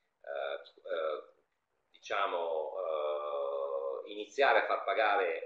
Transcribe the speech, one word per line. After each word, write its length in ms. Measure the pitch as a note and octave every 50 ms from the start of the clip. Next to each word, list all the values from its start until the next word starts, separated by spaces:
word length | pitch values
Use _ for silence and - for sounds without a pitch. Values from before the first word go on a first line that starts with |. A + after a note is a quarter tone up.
| _ _ _ _
eh, 320 | - - C#2+ C#2 C#2 C#2 C#2
eh, 680 | - - - - - - F#2 F2+ E2 D#2 D#2 D2+ - - - - _ _ _ _ _ _ _ _ _ _ _
diciamo, 840 | _ - - - A2 G2+ G2 G2 G2 E2+ E2+ E2 D#2+ D#2 D#2 D2+ - F#2+ F#2 E2 D#2 D2+ D2+ D2 D2+ D2 D2 - - C#2+ C#2+ C#3 C#3 C#3 C#3 C#3 - C3+ C#3 C#3 C2 - -
eh, 40 | -
iniziare 480 | G#2 G#2+ G#2+ - - C3+ C#3 B2+ A#2 G#2
a 60 | G2+
far 180 | - G2+ - -
pagare, 600 | G2 G2 G2+ A2 G#2 G2+ G2 F#2+ E2+ E2 E2 -